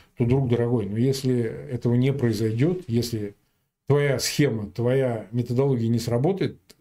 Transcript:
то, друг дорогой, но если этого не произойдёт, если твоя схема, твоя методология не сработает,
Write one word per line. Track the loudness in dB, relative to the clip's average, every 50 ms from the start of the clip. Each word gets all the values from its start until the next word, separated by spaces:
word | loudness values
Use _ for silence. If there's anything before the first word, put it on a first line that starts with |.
| -20 _ _ _
то, | 0
друг | 2 2 2 2 0
дорогой, | 0 0 0 0 0 -2 -2
но | -2 -2
если | 0 0 0 0 0 0 0 0
этого | 0 -2 -2 -6 -8 -10 -8 -10 -4 -2 0 2
не | 2 2 2 0
произойдёт, | 0 0 0 0 0 0 -2 0 2 2 2 0 -2 -4 -2
если | -2 -2 0 -2 -4 -6 -6 -8 -10 _ _ _ _ _ _ _ _ _ _
твоя | 0 2 2 2 2 0 0
схема, | -2 -4 0 2 2 2 2 -2 -6 -8
твоя | -6 -2 0 2 2 2 2 0 -2 -4 -6 -4
методология | -4 -4 -2 0 0 0 2 2 2 0 2 0
не | 0 0
сработает, | 0 0 0 0 0 0 0 0 -2 -4 -6 -10 _ _ -20 _